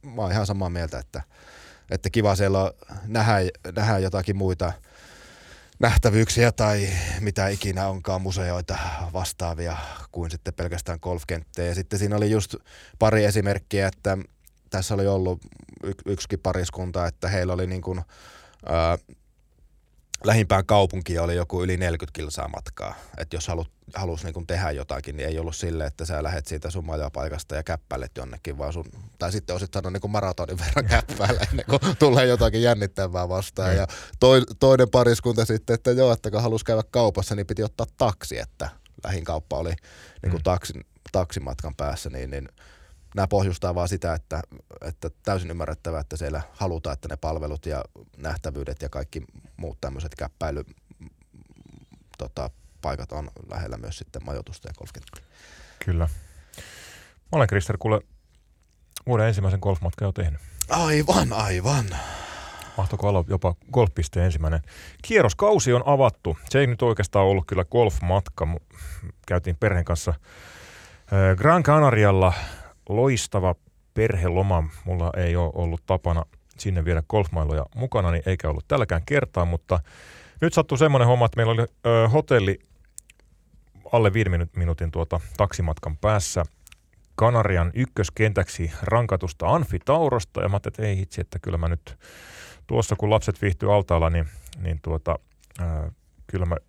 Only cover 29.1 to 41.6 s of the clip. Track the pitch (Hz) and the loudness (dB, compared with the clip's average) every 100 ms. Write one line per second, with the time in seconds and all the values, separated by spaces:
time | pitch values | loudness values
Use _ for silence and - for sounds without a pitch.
29.1 | _ 87 101 - 90 95 101 92 95 101 | _ -6 -6 -6 -6 -4 -6 -6 -6 -4
30.1 | 104 98 90 87 92 80 - 120 - - | -2 -2 -4 -6 -6 -2 -2 2 2 0
31.1 | 120 101 - - - - 139 - - 151 | -2 0 0 0 -2 0 0 2 4 6
32.1 | 127 127 123 113 107 117 113 101 - 95 | 8 6 6 4 4 2 2 0 -4 -4
33.1 | 90 87 92 95 - 92 92 95 - - | -2 -2 -2 -4 -4 2 2 0 -6 -16
34.1 | - 127 131 123 - 135 131 123 127 120 | 4 8 8 6 4 6 8 8 6 6
35.1 | 113 123 113 113 110 - 117 - 123 127 | 4 2 2 2 0 0 0 2 4 4
36.1 | 117 110 104 117 113 - 110 107 127 113 | 4 0 -2 0 -2 0 -2 0 2 2
37.1 | 95 95 104 98 107 104 - 117 _ 120 | 2 -4 -4 -4 -4 -4 -4 -8 _ 0
38.1 | 92 - 60 55 _ 65 - _ - - | 0 -8 -10 -10 _ -12 -12 _ -14 -6
39.1 | 92 80 80 - 71 85 82 - - - | -6 -4 -6 -6 -6 -4 -8 -10 -20 -20
40.1 | - 95 87 80 90 - - - _ - | -8 -4 -2 0 0 -2 -14 -16 _ -4
41.1 | 98 87 - 65 65 | -4 -2 -6 -8 -8